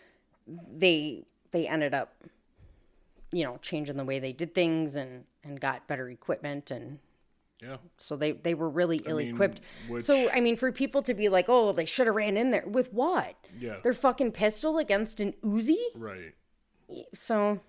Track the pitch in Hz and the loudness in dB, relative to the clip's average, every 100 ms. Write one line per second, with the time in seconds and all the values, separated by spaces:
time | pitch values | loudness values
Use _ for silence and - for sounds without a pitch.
0 | _ _ _ _ - 170 170 147 185 160 | _ _ _ _ -18 -18 -12 2 4 4
1 | 151 104 - _ _ 170 151 156 143 139 | 0 -8 -14 _ _ -2 0 0 0 -2
2 | - _ - _ _ _ - _ _ _ | -4 _ -20 _ _ _ -20 _ _ _
3 | _ - - 175 135 127 - 156 147 139 | _ -20 -6 -4 -4 -6 -8 -6 -4 -6
4 | 135 135 131 131 165 185 170 160 156 139 | -4 -4 -4 -6 -4 2 2 2 0 -4
5 | 131 127 - _ 147 139 135 127 - 139 | -8 -12 -20 _ -14 -6 -4 -4 -6 -8
6 | 127 120 - 147 147 143 - 120 120 143 | -8 -8 -4 -4 -4 -8 -8 -10 -10 -16
7 | _ _ _ _ _ _ 123 135 180 - | _ _ _ _ _ _ -16 -16 -16 -14
8 | - 143 151 - 175 165 160 147 175 160 | -8 -2 -2 -2 -2 0 0 0 0 0
9 | - 156 120 120 196 - - - - 240 | -2 -4 -2 2 0 0 -16 -16 -8 -4
10 | - 277 240 247 240 226 254 - 269 277 | 4 4 4 4 2 2 0 0 0 0
11 | 277 202 208 185 180 247 214 180 160 - | 0 2 4 4 6 6 6 2 0 2
12 | 233 208 214 202 254 214 - 233 247 202 | 2 2 2 2 2 2 0 0 0 0
13 | 302 320 90 - - - 120 101 240 240 | 0 0 -2 -8 -20 -10 -8 -2 0 2
14 | 269 254 247 - 214 214 311 320 294 202 | 2 2 0 2 0 2 -2 0 2 2
15 | 220 - 202 - 214 214 226 370 480 - | 0 -4 -6 -4 -2 0 2 2 0 -6
16 | 107 - 80 - _ _ _ _ - - | -10 -10 -14 -18 _ _ _ _ -18 -16
17 | - - - 220 208 202 | -16 -10 -2 2 2 0